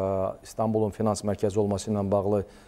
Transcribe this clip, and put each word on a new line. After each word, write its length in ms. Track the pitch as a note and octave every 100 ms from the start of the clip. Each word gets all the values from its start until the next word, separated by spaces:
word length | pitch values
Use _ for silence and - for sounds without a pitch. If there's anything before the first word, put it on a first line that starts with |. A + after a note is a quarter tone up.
| F#2+ G2 F#2+ -
İstanbulun 480 | - - A2 A2 G#2+
finans 320 | - A2 G2+
mərkəzi 340 | G#2 F#2+ G#2+ G2+
olması 320 | G2+ G2 -
ilə 120 | G#2 G2+
bağlı 340 | G2+ G2 G#2 F#2+ -